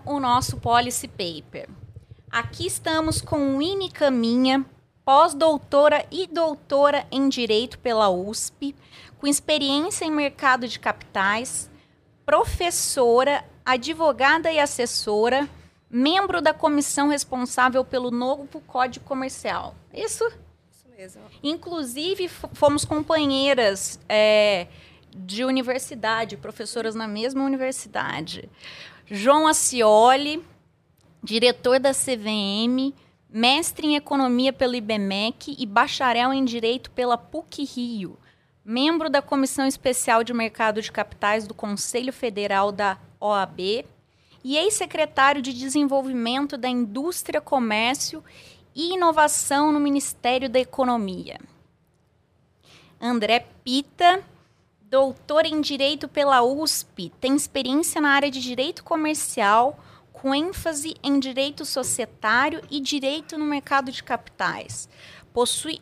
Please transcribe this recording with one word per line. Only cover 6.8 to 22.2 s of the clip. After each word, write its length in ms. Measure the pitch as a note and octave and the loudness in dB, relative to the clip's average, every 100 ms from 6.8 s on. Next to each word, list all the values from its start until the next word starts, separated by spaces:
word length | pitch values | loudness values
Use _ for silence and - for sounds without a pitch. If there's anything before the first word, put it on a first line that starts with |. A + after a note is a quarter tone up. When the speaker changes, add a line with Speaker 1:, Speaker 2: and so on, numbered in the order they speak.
| C#4+ F#3+ - | 4 4 -2
Speaker 1:
em 160 | C4 C#4 | 0 0
Direito 520 | C4 A#3 A3 B3 - | 0 0 0 -2 -6
pela 320 | B3 A3 G3+ | -2 2 2
usp, 640 | F3+ F#3+ - - - C#4 - - - - - | 2 -4 -8 -8 -8 -10 -10 -20 -20 -20 -4
com 80 | C#4+ | -2
experiência 800 | C#4+ - D4+ C#4 C#4 E4+ - E4 | 0 0 0 2 0 -2 -4 -2
em 60 | |
mercado 560 | D4+ C#4+ - C#4 B3+ A#3+ | 0 -2 0 0 2 -2
de 120 | - | -6
capitais, 920 | A3+ - - G#3 F#3+ A3 B3+ - - - _ _ _ _ | -6 -6 -6 -2 0 -2 -4 -8 -10 -18 _ _ _ _
professora, 1200 | - D4+ A4+ - F4 - - C#4+ A#3+ A#3 C4+ C#4+ - - - | 0 2 2 0 -2 -2 -4 2 4 4 4 0 -6 -10 -2
advogada 840 | B3+ C4 D#4+ D#4+ A#3 C4+ D#4+ E4 | -2 -2 0 0 4 4 4 2
e 80 | D#4+ | 2
assessora, 880 | D4 - A#3+ - - G#3 A#3 C4 C#4+ - - _ - | 0 0 -2 -2 -2 0 2 0 -2 -10 -20 _ -6
membro 520 | A#3+ C#4 F#4 G4 F4 | 0 2 2 0 2
da 120 | D#4 | 2
comissão 540 | D4+ D#4+ D4 C#4+ - C#4+ | 2 2 2 0 0 0
responsável 760 | C#4+ - B3+ B3 - B3+ B3+ | 0 -4 -6 -4 2 2 2
pelo 280 | B3+ C4 B3 | 0 -2 -2
novo 500 | A#3+ B3+ C#4+ C#4 D#4 | -2 -2 -4 -6 -16
Código 440 | - B3+ B3+ A#3 - | -8 -2 -2 -4 -8
Comercial. 680 | C4 C4 - G#3+ E3+ - - _ | -6 -6 -8 -6 -6 -8 -16 _
Isso? 320 | - G#4+ - A4+ - - _ _ | -8 -8 -4 -4 -6 -20 _ _
Speaker 2:
Isso 160 | _ _ A3+ | _ _ -20
mesmo. 240 | F#3+ - G#3 - | -20 -20 -20 -8
Speaker 1:
Inclusive, 840 | C#4 E4 F4 E4+ C4 B3 E4 G4 | -6 -6 -6 -8 -6 -6 -6 -4